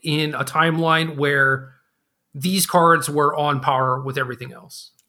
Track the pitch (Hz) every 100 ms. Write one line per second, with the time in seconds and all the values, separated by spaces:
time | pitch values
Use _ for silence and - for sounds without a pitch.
0 | 160 151 151 147 139 156 165 160 160 160
1 | 160 139 143 143 135 135 131 _ _ _
2 | _ _ _ 143 170 190 - 180 165 165
3 | 147 147 147 151 147 135 147 131 131 131
4 | 135 135 123 120 120 - - - - _